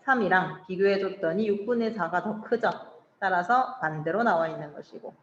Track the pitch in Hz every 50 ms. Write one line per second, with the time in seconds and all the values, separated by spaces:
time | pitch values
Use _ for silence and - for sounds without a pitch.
0 | - - 262 247 202 175 185 185 170 156 156 - - - 185 175 196 202 196 196
1 | 196 185 - - 165 160 170 202 220 208 202 202 - 233 247 233 226 226 226 208
2 | 170 160 175 180 196 220 214 - - - 240 226 226 190 170 - - - - -
3 | - _ _ - 202 190 185 175 180 226 240 254 254 - - - 160 156 156 151
4 | 147 160 170 214 233 226 185 165 165 160 156 151 151 147 151 - - - - -
5 | - - - _